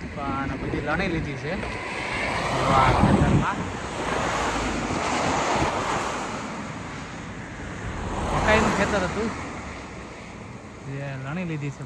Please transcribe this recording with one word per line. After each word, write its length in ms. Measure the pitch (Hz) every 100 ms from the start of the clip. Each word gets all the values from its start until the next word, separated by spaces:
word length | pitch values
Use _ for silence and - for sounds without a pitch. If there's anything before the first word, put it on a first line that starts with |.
| - -
પણ 360 | 139 135 135 135
બધી 200 | 147 143 147
લણી 220 | 160 190
લીધી 240 | 165 143 139
છે. 80 | 135 196 - - - - - - - - - 127
જો 80 | 131 131
આ 100 | 127 -
ખેતરમાં 600 | - - - - - - - - - - - - - - - - - - - - - - - - - - - - - - - - - - - - - - - - - - - - - - - - - - - - -
મકાઈનું 400 | - 214 214 214 185
ખેતર 220 | 196 202 180
હતું, 220 | 165 220 - - - - - - - - - - - - - - - 135
જે 120 | 139 139 135
લણી 240 | 135 160 180
લીધી 220 | 156 143
છે 40 | 139